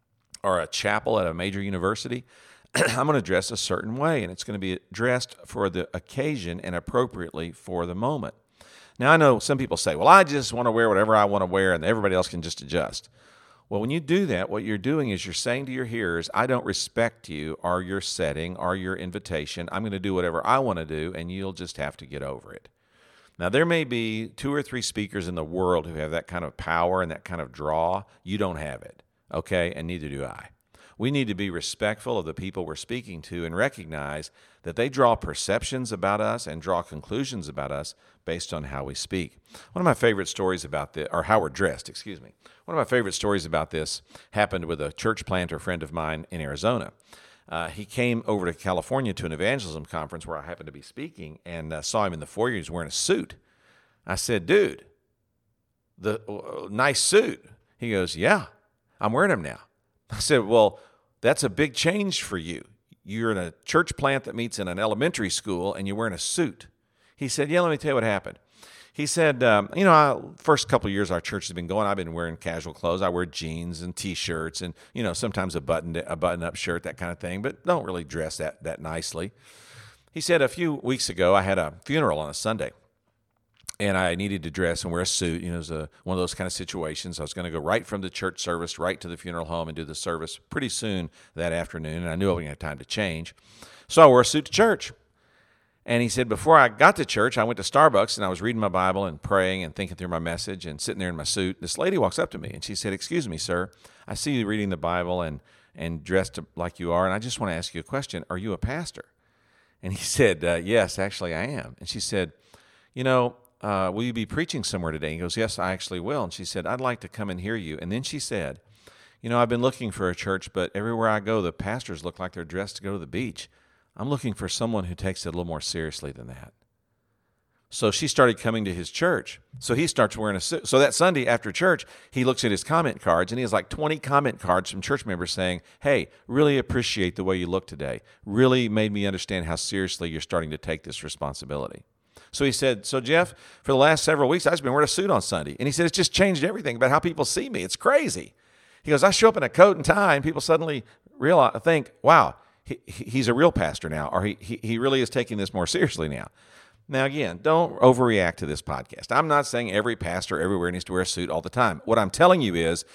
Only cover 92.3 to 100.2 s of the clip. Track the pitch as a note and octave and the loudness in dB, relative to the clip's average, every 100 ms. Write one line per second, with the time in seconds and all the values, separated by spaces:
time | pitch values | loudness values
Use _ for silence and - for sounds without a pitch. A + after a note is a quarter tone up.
92.3 | F2 D2+ D#2 D#2 C2+ - G#2+ G2 D#2+ E2 | 0 -4 -8 -10 -10 -6 -4 -2 -4 -8
93.3 | - _ - - - - D#3+ D3+ B2 A#2+ | -16 _ -20 -20 -20 2 10 10 10 6
94.3 | D3+ - - A3+ G3+ - - _ _ _ | 0 0 4 4 2 -4 -14 _ _ _
95.3 | _ _ _ _ _ - A#2+ A#2+ B2 B2 | _ _ _ _ _ -2 0 2 0 0
96.3 | G#2 D3+ D#3+ A#2+ G#2 D#3+ G#3 B2+ G#2+ A#2 | 2 8 8 8 6 6 6 0 2 2
97.3 | A#2+ A2 A#2 G2 C#3 D#3 G2+ A2 - G2 | 2 0 -2 0 6 6 6 2 0 -2
98.3 | F2 A2 A#2 G2+ F#2 F#2 F#2+ G2 D2+ - | -2 -2 0 0 2 2 2 -2 -6 2
99.3 | G2 F#2 F#2+ E2 - F#2 F2 F2+ E2 | 4 4 0 -4 -6 -8 -6 -6 -4